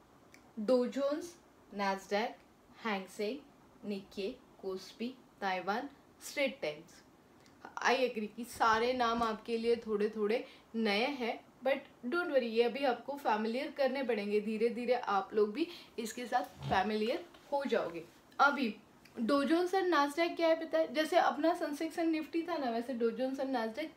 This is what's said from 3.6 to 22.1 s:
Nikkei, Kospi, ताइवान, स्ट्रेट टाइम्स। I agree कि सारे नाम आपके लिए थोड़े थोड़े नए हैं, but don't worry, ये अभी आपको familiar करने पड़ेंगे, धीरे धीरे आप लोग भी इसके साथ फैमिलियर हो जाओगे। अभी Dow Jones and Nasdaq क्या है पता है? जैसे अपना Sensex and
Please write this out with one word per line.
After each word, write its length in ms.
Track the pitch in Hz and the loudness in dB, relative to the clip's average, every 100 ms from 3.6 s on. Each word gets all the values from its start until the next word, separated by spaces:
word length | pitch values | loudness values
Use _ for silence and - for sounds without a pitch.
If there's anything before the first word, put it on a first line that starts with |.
| - - 202 | -20 -14 -8
Nikkei, 460 | 196 - - 196 254 - - 190 | -8 -8 -8 -8 -8 -16 -12 -8
Kospi, 440 | 190 - - 233 - - - | -8 -10 -8 -8 -8 -18 -8
ताइवान, 480 | 196 185 175 214 285 - - - | -4 -2 -2 -4 -6 -14 -20 -18
स्ट्रेट 400 | - - 269 - | -10 -2 -2 -2
टाइम्स। 420 | 156 151 170 - - - - - - - - - | -6 -6 -12 -20 -20 -20 -20 -20 -20 -20 -14 -2
I 120 | - 254 | 2 2
agree 400 | 247 226 208 - | 2 -2 -6 -8
कि 100 | 233 | -12
सारे 480 | - 233 220 240 | 2 4 4 2
नाम 300 | 254 233 233 | 2 2 2
आपके 340 | 226 214 - 233 | 0 -2 -4 -2
लिए 180 | 233 233 | 2 0
थोड़े 340 | 220 214 208 | 0 0 0
थोड़े 360 | 214 208 240 - - - 226 | 0 0 0 -2 -14 -10 -2
नए 300 | 214 202 254 | 2 2 0
हैं, 460 | 269 233 269 - - | -2 -4 -4 -10 -4
but 140 | 254 269 - - 240 | 0 0 -2 -10 -4
don't 220 | 339 349 | -2 2
worry, 160 | 277 | 2
ये 200 | 240 220 | 2 2
अभी 220 | 233 226 277 | 2 2 0
आपको 280 | 240 - | 0 -4
familiar 580 | 277 269 220 220 240 294 | -4 0 2 2 -2 -4
करने 320 | 285 269 262 | 0 0 2
पड़ेंगे, 380 | 247 214 202 208 | 0 -2 0 0
धीरे 280 | 208 220 233 | 0 2 2
धीरे 240 | 220 240 | 2 0
आप 360 | 254 - 202 190 | 0 2 0 0
लोग 200 | 220 208 | 2 2
भी 140 | 220 339 - - - | 2 -4 -6 -12 -8
इसके 260 | 233 - 247 | -8 -6 -2
साथ 160 | 254 | -2
फैमिलियर 840 | 277 - - 202 196 214 214 320 - - - | -2 -6 0 2 2 2 0 -2 -6 -18 -4
हो 120 | 285 277 | -2 0
जाओगे। 380 | 202 170 170 - - - - | 0 0 -6 -12 -18 -12 4
अभी 360 | 277 285 233 208 - - - - | 4 4 0 -4 -12 -20 -16 -4
Dow 220 | 226 285 | 2 2
Jones 280 | 277 330 359 | 4 2 2
and 220 | 381 359 311 | 2 4 4
Nasdaq 400 | 285 285 339 339 | 2 2 0 2
क्या 120 | 330 | 2
है 180 | 320 320 | 2 2
पता 120 | 320 | 0
है? 160 | 320 | 0
जैसे 240 | 247 311 349 | 0 2 4
अपना 420 | 269 247 320 349 | 4 4 2 2
Sensex 320 | 311 294 330 | -2 -4 -6
and 300 | 349 330 | -2 0